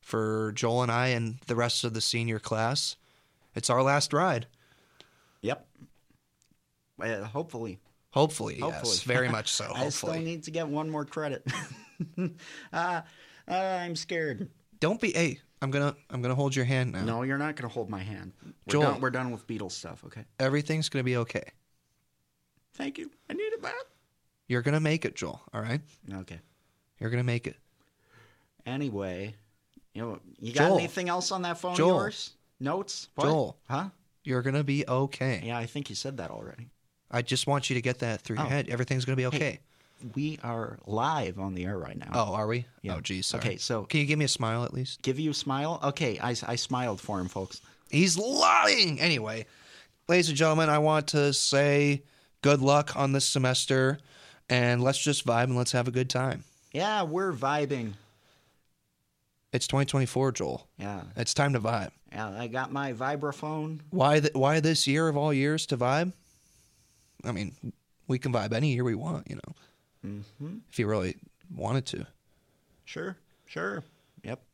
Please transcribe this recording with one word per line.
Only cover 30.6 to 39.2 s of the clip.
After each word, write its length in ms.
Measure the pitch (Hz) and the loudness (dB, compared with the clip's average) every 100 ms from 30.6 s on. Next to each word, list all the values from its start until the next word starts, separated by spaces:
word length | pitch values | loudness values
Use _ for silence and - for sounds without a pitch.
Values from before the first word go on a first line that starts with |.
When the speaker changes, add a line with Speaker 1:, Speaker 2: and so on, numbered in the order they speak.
| 156 | 6
Speaker 1:
Joel. 100 | 185 | 6
Speaker 2:
anything 300 | 170 - 180 | 2 -4 -2
else 220 | 175 180 | -2 0
on 120 | 190 | -2
that 160 | 180 170 | -4 -4
phone 180 | 180 175 | -4 4
Speaker 1:
Joel. 140 | 160 185 | 6 6
Speaker 2:
of 60 | |
yours? 280 | 208 - - - _ _ | 2 -4 -12 -14 _ _
Notes? 500 | 131 175 196 - - | -4 -4 -4 -10 -12
What? 100 | - | 0
Speaker 1:
Joel. 320 | 143 156 113 - _ | 2 4 2 -4 _
Speaker 2:
Huh? 200 | 131 196 - _ _ | -4 -4 -10 _ _
Speaker 1:
You're 180 | - 127 | -4 -2
gonna 220 | 127 135 | 0 0
be 220 | 143 143 - | 2 0 2
okay. 560 | 127 135 - 135 110 | 0 0 0 -2 -2
Speaker 2:
Yeah, 140 | 107 117 | -4 -4
I 80 | 113 | -4
think 220 | 147 143 | -6 -8
you 60 | 98 | -6
said 200 | 131 135 | -8 -8
that 140 | 82 | -10
already. 380 | 53 - - 117 _ _ _ _ | -10 -12 -14 -18 _ _ _ _
Speaker 1:
I 120 | 120 | -4
just 240 | 123 131 - | 0 -2 0
want 240 | 143 131 | 0 0
you 40 | |
to 80 | 127 | 0
get 180 | 120 127 | 0 -2
that 200 | 120 107 | -2 -4
through 140 | - 110 | -4 -4
your 100 | 143 | 0
Speaker 2:
Oh. 20 | |
Speaker 1:
head. 200 | 139 139 | -2 -2
Everything's 360 | 120 123 131 | -2 0 0
gonna 120 | 123 | 0
be 60 | 131 | 0